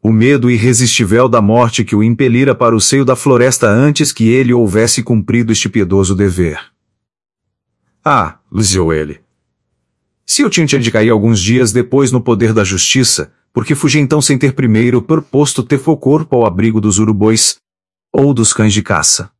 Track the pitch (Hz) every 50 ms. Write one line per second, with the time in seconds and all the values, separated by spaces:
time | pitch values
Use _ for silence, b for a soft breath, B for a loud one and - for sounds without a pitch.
0 | - 110 113 110 113 135 143 131 117 123 123 113 107 127 123 107 123 113 - -
1 | 117 90 104 117 127 127 110 117 104 101 113 120 123 113 - - 107 - - 101
2 | 107 113 117 110 135 127 117 120 135 135 120 - 127 117 117 110 - - - 139
3 | 135 123 131 - - 143 131 120 120 131 127 - - 110 101 117 135 147 143 -
4 | 156 143 - - 113 113 117 131 135 120 123 120 117 101 90 107 113 113 - -
5 | 113 - 123 107 98 - 107 117 120 113 113 - - 101 - 113 98 85 95 98
6 | 95 87 98 90 101 98 87 90 90 82 76 - - _ _ _ _ _ _ _
7 | _ _ _ _ _ _ _ _ _ _ _ _ _ _ _ _ _ _ _ _
8 | _ 147 147 120 90 78 - _ _ _ - 98 110 101 98 95 87 80 80 78
9 | 78 73 71 - _ _ _ _ _ _ _ _ _ _ _ _ _ _ _ _
10 | _ _ _ _ _ - - - 285 214 - - 160 135 135 139 120 113 - 110
11 | 107 113 113 107 101 113 113 101 90 101 120 127 127 110 98 123 120 - - 139
12 | 139 127 131 127 120 123 117 101 117 110 110 110 101 95 98 90 - - - 131
13 | 127 - - - 73 - _ _ _ _ _ 123 110 - 151 139 - 143 123 156
14 | 143 127 156 151 135 - 143 127 - 139 - - 135 117 107 110 117 123 123 120
15 | - - 160 160 151 _ - 139 147 139 - - 117 - 147 139 - 160 156 143
16 | - 131 143 156 156 - - 123 117 107 87 95 107 113 110 110 104 107 92 92
17 | 110 110 107 95 104 110 113 110 - - - _ _ _ _ _ _ _ _ _
18 | _ _ - - 139 143 139 113 113 - - - 110 107 98 104 98 - 101 80
19 | - - - - 87 - _ _